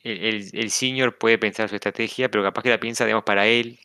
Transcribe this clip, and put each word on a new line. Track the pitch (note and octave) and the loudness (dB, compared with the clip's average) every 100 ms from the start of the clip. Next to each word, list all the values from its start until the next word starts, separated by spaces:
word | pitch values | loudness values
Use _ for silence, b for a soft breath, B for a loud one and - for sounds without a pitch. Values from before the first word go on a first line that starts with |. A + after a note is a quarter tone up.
el, | A#2 G2 A2 | -10 -6 -4
el, | G#2+ G2 | -4 -6
el | - A2 | -6 -4
senior | - C3 C3 B2+ - | -2 -2 0 -2 2
puede | A2+ A2+ | 4 4
pensar | G#2+ - G#2+ | 2 -2 -4
su | G2+ | -4
estrategia, | G#2 - A2+ - B2+ | -4 -4 -4 -2 0
pero | G#2 | 0
capaz | G2 - | 0 0
que | B2+ | 0
la | A2+ | 0
piensa, | A2+ A#2 A2+ | 0 -2 0
digamos, | A2 | 2
para | - G2+ G#2 | 2 2 4
él | A#2+ A#2 A#2+ | 2 0 -8